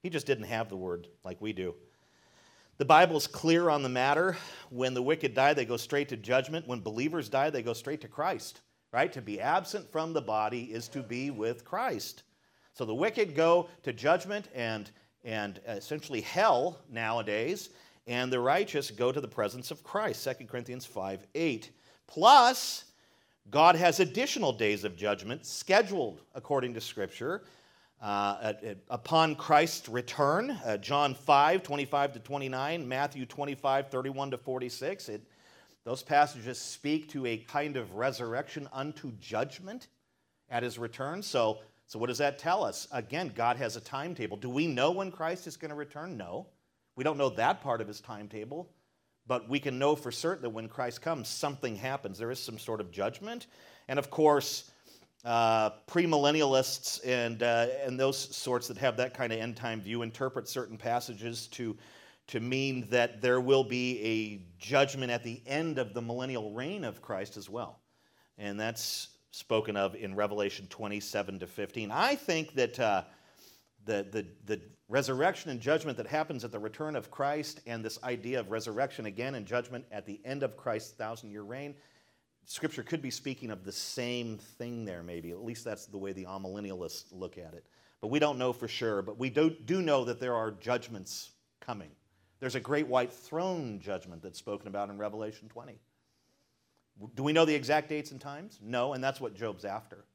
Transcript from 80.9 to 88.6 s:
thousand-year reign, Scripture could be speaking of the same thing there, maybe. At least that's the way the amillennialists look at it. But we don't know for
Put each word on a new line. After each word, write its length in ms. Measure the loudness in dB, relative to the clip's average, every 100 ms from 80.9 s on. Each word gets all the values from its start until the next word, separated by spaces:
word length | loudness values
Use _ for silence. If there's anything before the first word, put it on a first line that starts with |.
thousand-year 500 | -10 -10 -8 -12 -14
reign, 320 | -12 -10 -12 -14 _ _ _ _ _ _ _
Scripture 360 | -6 -4 -4
could 200 | -6 -6
be 80 | -6
speaking 400 | -8 -8 -8 -8
of 140 | -10
the 80 | -10
same 640 | -10 -8 -6 -4 -4 -4 -8
thing 460 | -14 -12 -10 -8
there, 180 | -8 -8
maybe. 300 | -10 -10 -10
At 120 | -10
least 200 | -10 -10
that's 220 | -8 -10 -10
the 120 | -10
way 140 | -8
the 120 | -8
amillennialists 840 | -10 -10 -8 -8 -8 -8 -8 -10 -14
look 240 | -12 -12 -12
at 160 | -18
it. 140 | -18 _ _ _ _
But 80 | -2
we 100 | 2
don't 200 | 2 2
know 140 | -2
for 160 | -2